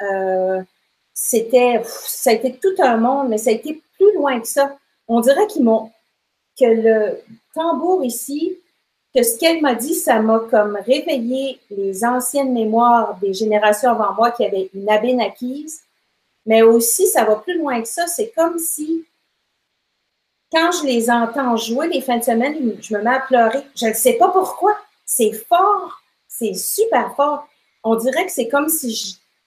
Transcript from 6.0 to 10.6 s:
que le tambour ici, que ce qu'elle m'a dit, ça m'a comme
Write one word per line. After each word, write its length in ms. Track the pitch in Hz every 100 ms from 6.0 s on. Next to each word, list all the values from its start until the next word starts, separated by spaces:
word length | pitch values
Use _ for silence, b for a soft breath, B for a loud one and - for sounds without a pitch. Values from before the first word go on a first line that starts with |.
| _ _ _ _ _ -
que 60 | 247
le 560 | 226 226 220 202 - - - _
tambour 500 | 320 330 262 339 370
ici, 540 | 247 - - 294 359 370 _ _ _ _ _ 254
que 80 |
ce 140 | 226 -
qu'elle 240 | 330 330
m'a 140 | 294 226
dit, 180 | 277
ça 260 | - 302 220
m'a 200 | 220 226 226
comme 280 | 214